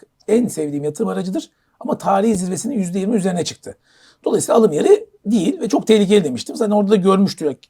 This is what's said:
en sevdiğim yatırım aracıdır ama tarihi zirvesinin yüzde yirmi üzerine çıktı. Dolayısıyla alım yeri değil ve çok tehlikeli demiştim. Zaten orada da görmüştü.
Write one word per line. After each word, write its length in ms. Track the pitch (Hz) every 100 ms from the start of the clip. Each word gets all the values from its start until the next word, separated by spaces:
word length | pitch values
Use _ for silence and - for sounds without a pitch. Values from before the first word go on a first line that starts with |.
| _ _ -
en 200 | 220 226
sevdiğim 360 | - 151 143
yatırım 260 | 147 151 196
aracıdır 400 | 190 185 311 - _ _ _
ama 180 | 247 262
tarihi 380 | 180 185 220 202
zirvesinin 400 | 180 190 - 254
yüzde 240 | 180 190
yirmi 160 | 190 233
üzerine 280 | 185 175
çıktı. 340 | 151 - - - _ _ _ _
Dolayısıyla 360 | - 190 - 240
alım 120 | 220
yeri 360 | 147 392 403 - _ 208
değil 360 | 220 170 339
ve 80 | 233
çok 180 | 311 -
tehlikeli 360 | 220 190 208
demiştim. 320 | 151 123 - -
Zaten 160 | 214
orada 200 | 208 196
da 40 | 214
görmüştü. 600 | 185 190 196 - 151 127 _